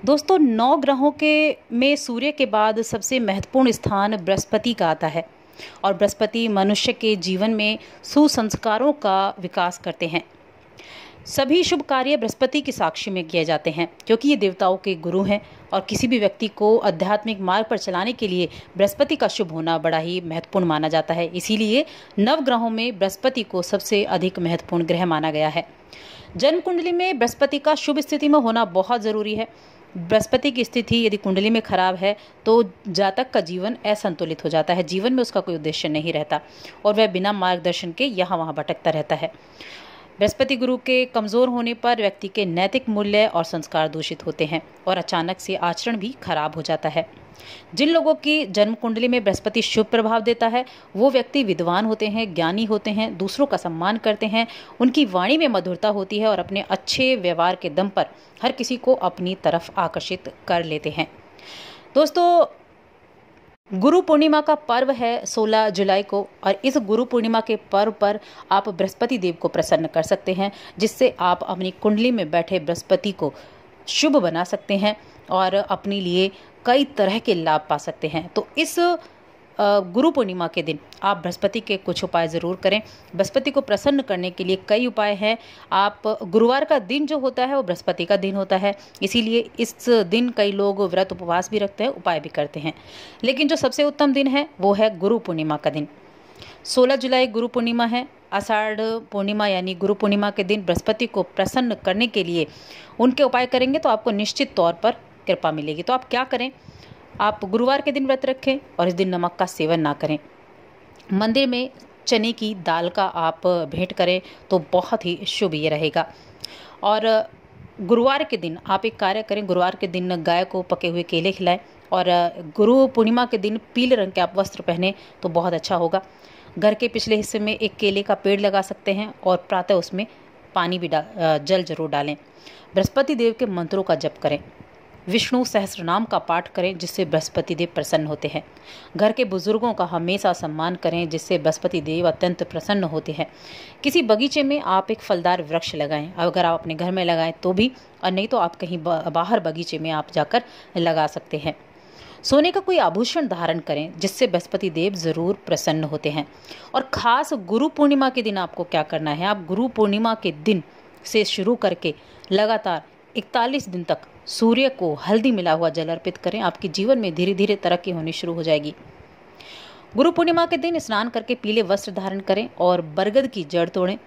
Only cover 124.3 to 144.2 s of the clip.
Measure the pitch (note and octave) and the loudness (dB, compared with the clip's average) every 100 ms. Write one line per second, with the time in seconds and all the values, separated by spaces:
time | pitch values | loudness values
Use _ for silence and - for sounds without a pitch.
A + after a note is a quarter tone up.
124.3 | F#3 G3 - F3+ E3+ F#3 G3 - - F3+ | 0 -4 -4 -4 0 0 -2 -14 -8 -2
125.3 | E3+ F3+ E3 - F#3 E3+ F#3+ F#3+ - - | 0 0 -2 -2 0 0 -2 -6 -20 -20
126.3 | - - - G#3 G#3+ A#3+ A#3 A3 G#3+ G#3 | -20 -18 0 0 2 -2 -2 0 0 0
127.3 | A3 G#3 G#3+ G#3+ - G3+ G3 G3+ G3+ G3 | -4 -4 -2 -4 0 0 0 0 0 2
128.3 | G3+ G3+ G3 F#3+ - - G3 G#3+ - F#3 | 2 2 2 -2 -6 -4 -2 -4 -4 0
129.3 | F3+ - F#3+ F3+ F#3+ E3+ F#3 A3 - - | 0 0 -2 2 2 2 -6 -8 -10 -20
130.3 | - - - E3+ F3+ E3+ D#3 D3 G#3 D#3+ | -20 -8 -2 -2 -2 -2 -2 -4 -2 2
131.3 | D#3 C#3+ F#3 F3 D#3+ D#3+ C#3+ C#3+ D3 - | 2 2 0 0 -4 -2 -2 -2 -6 -12
132.3 | - - - - F#3+ G3 - C4+ C#4+ A#3 | -20 -20 -20 -4 0 0 0 0 2 0
133.3 | A3+ B3 F#3 E3 G3 F#3 D#3+ D3+ - D3+ | 0 -4 -2 -4 -4 0 0 0 -4 -4
134.3 | C#3+ - - - - - - - G#3+ - | -4 -8 -20 -20 -20 -20 -18 -2 -2 0
135.3 | B3 B3+ G#3+ G3 - E3+ F3+ A3+ F#3+ - | -2 0 0 -2 -6 -2 0 0 -2 0
136.3 | E3+ F3 - F3+ F#3 F3 - F3 D#3+ - | -2 -2 -2 -2 -2 -8 -4 0 0 -2
137.3 | - - E3 F3 - D3 D#3+ D3+ D3+ D3 | -4 -4 -4 -4 -4 -2 -2 -2 -4 -4
138.3 | D#3 - - - - - E3+ G#3 G#3+ A#3+ | -6 -10 -20 -20 -20 -14 0 0 2 -2
139.3 | F#3+ E3+ G#3+ A#3 G#3+ F3 E3+ E3+ G3 G3+ | -2 0 0 0 -2 -2 -2 -2 0 0
140.3 | F3 E3 D#3 E3 F3+ F3 E3+ E3+ D#3+ - | -2 -4 -4 -4 -2 -2 -2 -4 -6 -2
141.3 | F3+ D#3 D#3 F#3 F3+ D3+ D#3+ F3 D#3 F3+ | 0 0 0 -2 -4 -4 0 0 0 -2
142.3 | F3 G3 E3 - G3+ F3+ D#3 D3+ D#3 D#3+ | -2 -6 -8 -2 -2 0 -4 -6 -6 -8
143.3 | - - - - - C#4+ E4+ B3 G#3+ | -10 -20 -20 -20 -6 -2 0 2 2